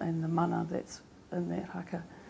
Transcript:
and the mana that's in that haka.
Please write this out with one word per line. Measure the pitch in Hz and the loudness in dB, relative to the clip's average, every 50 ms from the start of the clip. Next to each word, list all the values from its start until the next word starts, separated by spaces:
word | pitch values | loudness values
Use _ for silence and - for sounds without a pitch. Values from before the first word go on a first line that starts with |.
and | - 165 165 165 160 | 0 2 2 2 2
the | 160 | 4
mana | 165 170 170 170 - - - 170 | 4 6 6 6 4 2 2 2
that's | 180 - - - - - - - - - - - | 0 -2 -2 -4 -10 -14 -14 -18 -20 -18 -10 -4
in | 180 180 175 170 | -2 0 0 0
that | 170 190 190 | 0 -2 -2
haka. | - - 180 175 - 180 170 170 - - - - | -4 -6 -6 -4 -4 -4 -6 -6 -8 -14 -16 -16